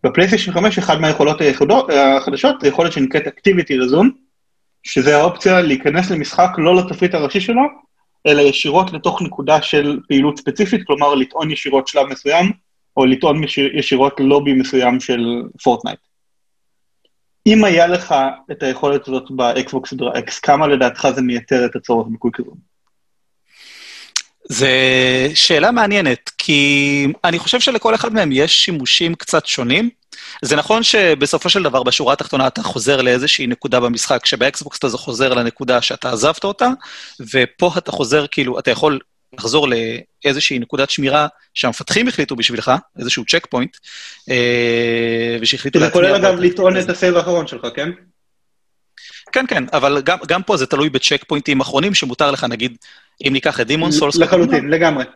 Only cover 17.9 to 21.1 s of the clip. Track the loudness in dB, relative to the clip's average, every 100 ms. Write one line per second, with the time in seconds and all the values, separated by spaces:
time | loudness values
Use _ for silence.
17.9 | 2 0 0 0 -4 -14 -6 -4 -2 0
18.9 | 0 -2 -6 -6 -2 0 0 -4 -6 -8
19.9 | -6 -4 -6 -8 -6 2 2 4 2 2
20.9 | 0 -2